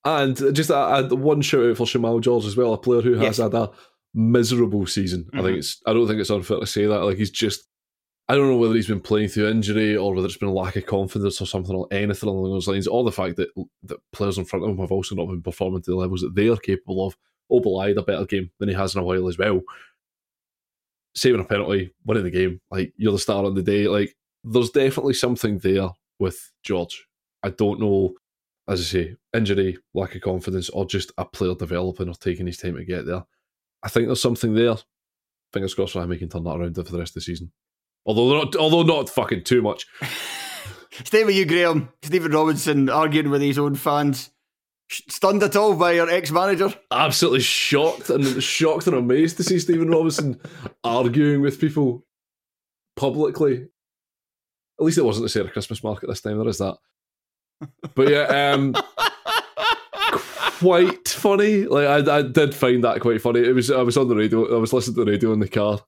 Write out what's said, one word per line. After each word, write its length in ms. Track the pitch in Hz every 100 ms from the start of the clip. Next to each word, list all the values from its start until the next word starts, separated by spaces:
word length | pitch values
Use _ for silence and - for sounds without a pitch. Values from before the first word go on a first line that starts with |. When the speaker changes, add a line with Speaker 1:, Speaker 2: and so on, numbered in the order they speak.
| 147
Speaker 1:
And 300 | 156 135 131 135 143
just 140 | 151
a, 60 | 143
a, 380 | 98 139 127 131
one 260 | 143 147
shout 240 | 139 139 120
out 120 | 113
for 80 | 117
Shamal 360 | 123 113 117
George 240 | 117 120 107
as 100 | 104
well, 160 | 120
a 40 | 107
player 240 | 123 120
who 120 | 120 117
has 220 | 110 107
Speaker 2:
Yes. 0 |
Speaker 1:
had 160 | 110
a 180 | 117 107 - _ _ _
miserable 720 | 110 113 120 117 123 113 104 92
season. 420 | - 95 90 85
I 40 | -
think 100 | 92
Speaker 2:
Mm-hmm. 100 | 92
Speaker 1:
it's, 220 | 71 - -
I 80 |
don't 140 | 110 113
think 120 | 107
it's 80 | 95
unfair 300 | 101 90 110
to 60 | 110
say 200 | - 104
that. 160 | 104
Like, 140 | 98 95
he's 120 | 104
just, 380 | - 110 - _ _ _ _ _ _ -
I 60 | 139
don't 120 | 139
know 80 | 123
whether 160 | 117 113
he's 120 | 107
been 140 | 101
playing 260 | - 107 104
through 200 | 110 104
injury 460 | 113 101 104 107 104
or 160 | 98
whether 120 | 95 92
it's 100 | 95
been 100 | 101
a 40 |
lack 220 | 95 92 101
of 80 | -
confidence 560 | 101 98 104 101 -
or 40 | 95
something 300 | 95 92 92
or 120 | 92
anything 360 | 98 104 98 107
along 220 | 95 95
those 160 | 95 90
lines, 200 | 98 92
or 160 | 117 117
the 60 |
fact 240 | 95 92 85
that, 120 | 90 - 87 _
that 160 | - - _
players 240 | - 101 95
in 80 | 87
front 180 | 95 104
of 60 |
him 60 | 95
have 120 | 90
also 240 | 95 92 95
not 120 | 85
been 140 | 90
performing 400 | 87 - 92 92
to 80 | -
the 60 | 92
levels 240 | 92 92
that 140 | 87 90
they 120 | 110
are 80 | 110
capable 480 | - 95 - 95 95
of. 120 | - _ _ _
Obileye 380 | 123 107 95 101
had 80 | 101
a 60 |
better 220 | 87 85 95
game 260 | 98 90 _
than 100 | 101
he 60 | 92
has 200 | 95 95
in 60 |
a 20 | 90
while 220 | 92 92
as 100 | 87
well. 240 | 101 95 - - - _ _ _ _ _ _ _ _ _ _ _ _ -
Saving 260 | 127 117
a 20 |
penalty, 480 | 90 101 95 101 90 _ -
winning 180 | 110
the 60 | 90
game, 300 | 90 92 87 _
like, 220 | 95 92 -
you're 160 | 110
the 80 | 101
star 240 | - 101
on 120 | 101 98
the 80 |
day. 240 | 92 101 104
Like, 280 | 101 98 _ _ _ 117
there's 240 | 117 117
definitely 460 | 147 135 135 139 127
something 420 | 127 120 110 101
there 320 | 95 95 78 - _ _
with 320 | 92 - - _
George. 420 | - 95 87 - _ _ _ _
I 80 | 98
don't 300 | - 104 101
know, 340 | 107 98 92 - _ _ _ _ -
as 120 | 95
I 20 |
say, 320 | 85 92 85 101 _
injury, 440 | 117 104 98 95 90 _ -
lack 180 | 95
of 80 | 92
confidence, 480 | 98 92 90 92 87
or 160 | - 95
just 260 | 98 - -
a 80 | 87
player 300 | - 92 90
developing 540 | 85 87 92 85 90
or 40 |
taking 320 | 87 95 87 90
his 120 | 85
time 180 | 90 78
to 100 | 87
get 200 | 87 -
there. 160 | 90 - _ _ _ _ _
I 80 | 104
think 160 | 117 117
there's 140 | 120
something 320 | 127 120 117
there. 220 | 110 117 113 _ _ _ _ _ _ _
Fingers 220 | 98 95
crossed 200 | - 95
for 100 | 95
him, 80 | 87
he 60 | 87
can 100 | 87
turn 140 | 87
that 80 | 85 78
around 180 | 87 85
for 80 |
the 160 | 82 85
rest 120 | 82
of 40 | -
the 60 |
season. 300 | - 85 87 _ _ _ _ _ -
Although 380 | 107 123 147
not, 120 | 147 156
although 260 | 156 165
not 260 | 165 156 131
fucking 360 | - 107 101 -
too 160 | 123
much. 260 | 104 - - - 135 - - -
Speaker 2:
<laughs> 500 | - - - - - - 120
Stay 180 | 214
with 120 | 220 190
you, 100 | 170
Graham. 440 | 170 175 160 127 _
Stephen 280 | 147 180 165
Robinson 560 | 151 160 147 156 143 135
arguing 400 | 135 156 151 147
with 100 | 139
his 160 | 143 139
own 180 | 147 139
fans. 560 | 156 147 143 131 - _ _ _ _ _ _
Sh-, 140 | - -
stunned 360 | - 196 202
at 120 | 208 202
all 200 | 214 175
by 180 | 175
your 160 | 170 170
ex-manager? 640 | 180 156 160 190 180 196 - _
Speaker 1:
Absolutely 480 | 120 151 - 170 131
shocked 680 | - - - 143 160 - -
and 340 | 123 135 127
<laughs> 0 |
shocked 440 | 131 - 156 156 180
and 100 | 135
amazed 400 | 120 131 160 165
to 60 |
see 160 | 175 180
Stephen 300 | - 165 160
Robinson 520 | 165 160 151 147 117 - - - _
arguing 580 | 120 117 123 135 147 143
with 180 | 139 139
people 420 | 156 151 139 120 _ _ _ _ _ _ _ _ _ -
publicly. 680 | 139 135 151 - 147 123 135 _ _ _ _ _ _ _ _ _ _ -
At 60 | 156
least 120 | 165
it 80 | 123
wasn't 180 | 104 110
the 40 |
Sarah 200 | 110 98
Christmas 340 | - - 110
market 240 | 110 101 -
this 140 | 98
time, 160 | 107 107
there 100 | 113
is 100 | 95
that. 200 | 98 - _ _ _ _ _ _ _ _ 151 _ 151
But 140 | - 135
yeah, 440 | 147 147 139 143
um, 200 | 143 139
<laughs> 1900 | 127 - - 453 - - 440 - - 453 453 - - 427 - - - 208 -
quite 480 | 175 175 180 - -
funny. 580 | - 208 196 208 208 208
Like, 420 | 143 143 147 147
I, 100 | 147
I 40 |
did 320 | 127 143 147 -
find 280 | 127 123
that 180 | 117 -
quite 200 | 117 110
funny. 200 | 120 120
It 120 | 120
was, 160 | 127 117
I 100 | 131
was 160 | 120 120
on 100 | 127
the 80 | 107
radio, 400 | 107 113 110 117
I 40 |
was 140 | 110
listening 220 | 127 120 113
to 100 | 104
the 60 |
radio 220 | 101 113
in 60 | 107
the 80 | 101
car 320 | 110 104 104